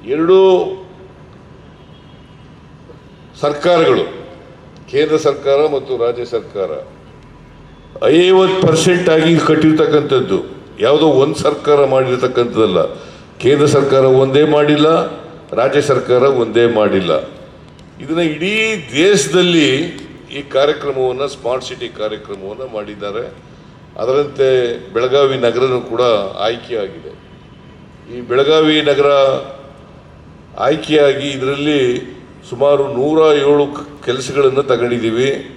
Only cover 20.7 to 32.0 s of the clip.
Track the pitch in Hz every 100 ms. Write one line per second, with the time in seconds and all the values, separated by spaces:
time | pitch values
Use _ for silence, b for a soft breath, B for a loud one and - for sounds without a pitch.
20.7 | 151 143 131 127 127 139 - 117 131 127
21.7 | 120 117 - 107 107 104 98 95 107 131
22.7 | 107 101 104 101 104 127 - B B B
23.7 | B B - 117 135 147 131 135 127 120
24.7 | 117 - 113 127 139 135 131 120 113 131
25.7 | 123 107 117 123 107 98 - 104 117 -
26.7 | 113 98 85 - - - - - - -
27.7 | - - - - 120 120 123 139 156 156
28.7 | 151 147 139 143 143 135 135 - - -
29.7 | - - - - - - - - - 117
30.7 | 156 151 151 143 135 143 135 131 139 147
31.7 | 147 127 123